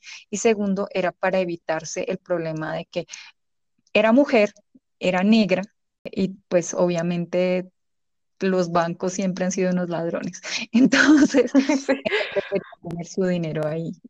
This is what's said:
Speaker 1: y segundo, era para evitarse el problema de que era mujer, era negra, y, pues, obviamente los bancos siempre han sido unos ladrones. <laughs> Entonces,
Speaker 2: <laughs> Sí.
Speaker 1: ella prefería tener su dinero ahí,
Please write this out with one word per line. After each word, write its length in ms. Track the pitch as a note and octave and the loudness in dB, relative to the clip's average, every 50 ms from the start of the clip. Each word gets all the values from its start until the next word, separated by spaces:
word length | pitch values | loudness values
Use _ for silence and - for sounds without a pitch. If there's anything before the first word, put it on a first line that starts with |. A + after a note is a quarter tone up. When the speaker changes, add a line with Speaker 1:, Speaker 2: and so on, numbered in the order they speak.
| - - - - - - | -18 -20 -20 -20 -16 -10
Speaker 1:
y 80 | G#3 G3 | -6 0
segundo, 500 | - A#3 A3 G3+ G#3 G3 F#3+ F#3+ G3+ - - | 2 2 2 2 0 -2 -2 -2 -4 -4 -4
era 200 | F#3+ F3+ F3 - | -2 -2 -2 -4
para 280 | _ - F#3+ F#3 F#3+ | _ -2 -2 0 0
evitarse 640 | F#3 F3 E3+ - _ - D#3+ D#3+ E3 - - F3+ - - | -2 -2 -6 -8 _ -6 -6 -6 -6 -8 -8 -8 -6 -6
el 100 | F#3+ F#3 | -6 -8
problema 560 | _ - F3+ E3 D#3+ D#3+ D#3 D#3 D#3 D#3 D#3+ | _ -6 -4 -4 -4 -6 -6 -6 -8 -8 -8
de 120 | E3 F3 | -8 -10
que 200 | _ - F3 D#3+ - - - - - _ _ _ _ _ _ _ _ _ _ _ _ - | _ -8 -10 -8 -10 -12 -20 -20 -20 _ _ _ _ _ _ _ _ _ _ _ _ 0
era 200 | G3+ G#3+ A3 A3+ | 2 4 4 4
mujer, 400 | C4+ D4 - C4+ A3 G#3 G#3 - _ _ _ _ _ _ _ _ - | 4 4 4 4 2 2 2 -2 _ _ _ _ _ _ _ _ -6
era 240 | - F3+ F3+ F3+ F#3+ | -2 -2 0 2 4
negra, 400 | G#3 A3+ A3+ G#3 E3+ F#3 F3+ G3 - _ _ _ _ _ _ - | 4 4 4 4 2 0 -2 -4 -6 _ _ _ _ _ _ -20
y, 260 | - - - F#3+ F#3+ F#3+ - _ - | -10 -4 -4 -2 -4 -4 -8 _ 0
pues, 260 | F#3+ F3 E3 - - | 0 0 0 0 0
obviamente 960 | - F3+ F3 F3 E3 E3 F3 F3 F3 E3+ E3+ - F3+ F3+ F3+ F3+ F#3 F#3 F#3 _ _ _ _ _ _ _ _ _ _ _ _ _ - | 0 2 2 2 0 -2 -2 -2 -4 -4 -2 -2 0 0 0 0 -2 -4 -6 _ _ _ _ _ _ _ _ _ _ _ _ _ -4
los 320 | F#3+ F#3+ F#3 F#3 F3+ E3 E3+ | -2 0 2 2 0 2 2
bancos 400 | F3 E3 E3+ E3+ - F#3+ F#3 F3+ | 0 0 0 -4 -4 -6 -6 -4
siempre 320 | - G3 F#3 F3 F#3 F#3 | -2 -4 -2 -2 -2 -4
han 80 | F#3 F3+ | -4 -2
sido 180 | G3 F#3 F#3 | -2 0 0
unos 200 | F#3 F3+ F3+ E3+ | 0 -2 -2 -4
ladrones. 500 | E3+ D#3+ E3+ E3+ F#3 - - F3+ F3+ - - - - | -4 -4 -4 -4 -6 -6 -8 -8 -12 -12 -12 -10 -10
<laughs> 160 | - A3+ - - | -10 -6 0 2
Entonces, 800 | A3+ C4+ - - - - C4+ D#4 C#4 D4 - - C4+ A#3 A#3+ - | 4 4 4 6 4 6 8 8 8 6 4 4 2 2 4 4
Speaker 2:
<laughs> 320 | C4+ C4+ - D4+ C4+ - | 2 4 4 0 0 0
Sí. 60 | - C4+ | -2 -2
Speaker 1:
ella 320 | - - - F#4+ G#4+ - - | -2 -2 -2 -2 -2 -2 -2
prefería 340 | - G3+ - - G3 F#3+ - - - _ - E3+ | -4 -6 -4 -4 -4 -6 -6 -6 -18 _ -12 -10
tener 180 | E3 E3+ E3 | -10 -10 -10
su 180 | - - G3 F#3+ | -8 -4 -2 0
dinero 420 | F3+ F3+ F3 E3 D#3 D3+ D#3 D#3 | 0 0 0 -2 -4 -4 -4 -4
ahí, 260 | D3+ D#3 E3 E3 E3 F3 - - | -2 -4 -4 -6 -8 -10 -12 -16